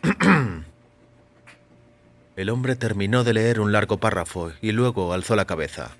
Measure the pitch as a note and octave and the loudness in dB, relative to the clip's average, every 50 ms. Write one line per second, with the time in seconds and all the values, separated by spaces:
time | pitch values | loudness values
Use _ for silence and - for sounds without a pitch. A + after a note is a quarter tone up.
0 | - D#3+ G3 - - F#3 F#3+ D#3 C3+ A2+ - D#2+ D#2+ - - _ _ _ _ _ | 0 -2 -2 2 4 4 4 4 2 0 -4 -8 -12 -16 -18 _ _ _ _ _
1 | _ _ _ _ _ _ _ _ _ - - _ _ _ - _ - _ _ _ | _ _ _ _ _ _ _ _ _ -20 -20 _ _ _ -20 _ -20 _ _ _
2 | _ - _ _ _ _ _ - F#2+ G2 A#2 B2 B2+ C3 B2+ B2 B2+ A2+ G#2 G2 | _ -20 _ _ _ _ _ -8 -4 -4 -2 -2 -2 -2 -2 -2 -2 -2 -2 -2
3 | G2+ G2 A2 B2 B2 A#2+ A#2 A2 A2 A#2 A#2+ A2+ G#2+ G#2 G#2 G#2+ G#2 G2 A2 G2 | -2 2 2 2 2 4 2 4 4 2 2 2 2 2 4 2 2 2 0 0
4 | - A2 G2 F#2 E2+ - - F#2 E2+ E2+ E2 - - A2 G#2+ A2+ B2 B2+ A#2+ - | 0 0 0 0 -2 -4 -6 -8 -8 -8 -8 -6 -4 -2 0 2 2 0 0 0
5 | F#2 F2 F2 F#2 F#2 - A#2 G#2+ G2 - F#2 D#2+ D#2 C#2 - - C#2 A1+ - | -2 -2 -2 -2 0 0 2 2 2 0 -2 -4 -4 -6 -6 -10 -12 -12 -12